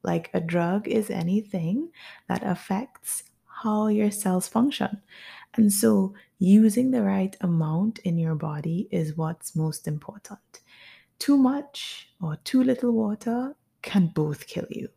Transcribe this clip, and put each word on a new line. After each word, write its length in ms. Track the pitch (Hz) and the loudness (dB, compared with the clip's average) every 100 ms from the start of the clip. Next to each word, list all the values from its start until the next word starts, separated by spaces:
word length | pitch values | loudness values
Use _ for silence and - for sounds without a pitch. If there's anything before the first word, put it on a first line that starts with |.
Like, 260 | 180 170 165 | -2 -2 -2
a 60 | 185 | -6
drug 480 | 165 175 170 196 220 | -2 -2 0 -2 0
is 220 | 226 208 | -2 -2
anything 800 | 196 170 202 208 185 165 226 339 - - - - | -4 0 -2 -2 -6 -2 -2 -4 -12 -20 -20 -6
that 160 | 180 | -4
affects 800 | - 180 - 196 262 - - - - _ _ | -2 -6 -4 -6 -6 -14 -10 -10 -12 _ _
how 420 | - 220 214 214 | -8 -2 0 0
your 240 | 208 208 | 2 0
cells 360 | 202 190 185 - | 0 0 0 0
function. 540 | 226 269 - - 202 _ - - - - - | 0 0 0 -6 -6 _ -20 -20 -20 -8 4
And 180 | 208 | 4
so 400 | 202 226 202 190 - _ _ | 6 4 4 2 -4 _ _
using 520 | 185 208 220 220 262 | 6 8 8 4 2
the 100 | 254 | 2
right 340 | 202 196 190 - | 2 0 -2 -2
amount 580 | 180 165 156 160 214 226 | 0 0 0 0 -2 -2
in 180 | 190 170 | -2 0
your 180 | 160 156 | 0 -2
body 520 | 156 151 160 170 - | -4 -6 -4 -4 -4
is 260 | 175 156 156 | -4 -4 -4
what's 380 | 160 170 - 160 | -6 -6 -6 -2
most 320 | 156 156 - | -2 -4 -8
important. 760 | 151 - 208 - 202 _ - _ - - - _ _ | -8 -10 -18 -20 -20 _ -20 _ -20 -20 -20 _ _
Too 160 | - 285 | 2 4
much 720 | 254 285 285 - - - - _ | 4 2 -8 -14 -14 -14 -20 _
or 160 | 165 151 | -8 -8
too 200 | - 262 | -2 2
little 280 | 254 247 240 | 2 2 0
water 640 | 226 214 214 - 240 262 294 _ _ | 0 0 -4 -4 -4 -6 -12 _ _
can 260 | - 208 170 | 0 2 2
both 400 | 160 151 143 - | 0 -2 -4 -10
kill 200 | - - | -10 -10
you. 200 | - - | -12 -12